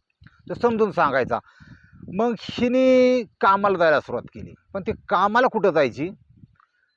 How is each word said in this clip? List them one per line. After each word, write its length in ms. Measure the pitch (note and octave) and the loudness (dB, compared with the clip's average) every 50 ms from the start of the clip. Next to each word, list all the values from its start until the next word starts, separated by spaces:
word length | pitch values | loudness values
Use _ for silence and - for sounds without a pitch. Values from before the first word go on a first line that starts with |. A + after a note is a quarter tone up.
| _ _ _ _ - - _ _ _ - | _ _ _ _ -20 -20 _ _ _ -14
तर 60 | - | -6
समजून 360 | - - A#3+ A3+ G#3+ A3 G3 | -2 -2 0 0 0 -2 0
सांगायचा." 480 | D3 F3 D#3+ C#3+ B2+ C3+ A#2 - A#2 G#2 - _ _ _ - - - - _ _ - - - - E3+ | 0 0 0 2 2 0 -2 -2 -4 -6 -6 _ _ _ -20 -20 -20 -20 _ _ -20 -20 -18 -10 -6
मग 200 | G3 A3+ A#3+ A3+ - | -4 -2 -2 -4 -6
हिने 840 | - - - - A#3+ B3 B3 C4 C4 C4 B3+ B3+ B3+ B3+ B3+ B3+ G#3+ - _ - | -10 -12 -6 -4 -2 0 2 2 4 4 4 4 4 4 2 0 -2 -6 _ -2
कामाला 380 | - G3 G3 G3 G3+ G3+ F#3+ E3 | 2 2 2 2 2 0 0 2
जायला 220 | F3 D#3+ D3+ B2+ | 2 2 2 2
सुरुवात 280 | - - A#2+ A2+ - - - | 0 -4 -8 -8 -8 -10 -16
केली, 200 | - - - - - _ _ - | -18 -18 -20 -20 -20 _ _ -14
पण 80 | G3 | -10
ती 100 | F3 A3 - - _ - | -8 -8 -8 -8 _ -4
कामाला 380 | G3+ F3+ G3 G#3 G#3+ A#3+ C4 | -2 0 0 0 2 2 0
कुठं 240 | A3+ - A3 F3 F#3+ | 0 0 0 0 2
जायची, 400 | D3 D#3+ C#3 A#2+ - B2+ D3+ F#3 - - _ _ _ _ - - _ _ _ _ _ _ _ _ _ | 2 2 0 0 -2 -6 -10 -10 -10 -14 _ _ _ _ -20 -20 _ _ _ _ _ _ _ _ _